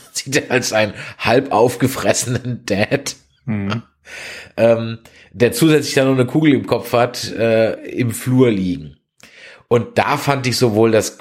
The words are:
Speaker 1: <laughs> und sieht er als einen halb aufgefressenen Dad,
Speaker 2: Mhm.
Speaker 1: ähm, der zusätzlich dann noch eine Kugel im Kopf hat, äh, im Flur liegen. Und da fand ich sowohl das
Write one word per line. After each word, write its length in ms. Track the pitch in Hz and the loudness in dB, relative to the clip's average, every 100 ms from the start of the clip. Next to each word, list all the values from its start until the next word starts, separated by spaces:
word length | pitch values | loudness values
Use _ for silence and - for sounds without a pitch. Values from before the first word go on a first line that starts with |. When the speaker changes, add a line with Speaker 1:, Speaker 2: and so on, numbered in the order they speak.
Speaker 1:
<laughs> 40 | - | -14
und 80 | - | -12
sieht 200 | - 131 | -4 -4
er 160 | - | -2
als 200 | 123 117 | -4 -2
einen 220 | 110 104 - - - | -2 -2 -6 -16 -6
halb 340 | 107 120 131 | 0 0 2
aufgefressenen 1120 | 104 123 - 165 - 98 - 120 120 127 120 - | 2 2 2 -2 0 -2 -2 -2 -4 -6 -8 -4
Dad, 480 | 98 107 139 - - _ _ - | -2 0 -2 -6 -14 _ _ -6
Speaker 2:
Mhm. 360 | 104 98 120 - _ - - - - - - | -6 -4 -6 -8 _ -20 -18 -16 -16 -12 0
Speaker 1:
ähm, 440 | 117 113 113 113 - - - | 2 2 -2 -10 -14 -20 -12
der 220 | 98 117 | 0 0
zusätzlich 420 | - 160 151 - 139 | 4 4 4 2 0
dann 100 | 135 | 2
noch 80 | |
eine 140 | 131 127 | 2 2
Kugel 260 | 156 156 | 2 4
im 140 | 123 104 | 2 2
Kopf 260 | 120 - | -4 0
hat, 380 | 120 123 - - | 0 0 -2 -10
äh, 400 | - 113 110 113 - - | -2 0 2 2 -2 -8
im 220 | 87 117 | -4 -4
Flur 400 | 113 127 127 123 | -4 0 4 4
liegen. 460 | 101 90 80 76 - _ _ - - - - - | 2 -2 -4 -10 -20 _ _ -20 -20 -20 -14 0
Und 280 | 120 104 - | 0 0 -2
da 200 | 104 147 | 0 0
fand 280 | 147 139 123 | 0 -2 0
ich 120 | 113 | 0
sowohl 340 | 123 107 113 | 2 4 4
das 260 | 107 - - | 4 0 -8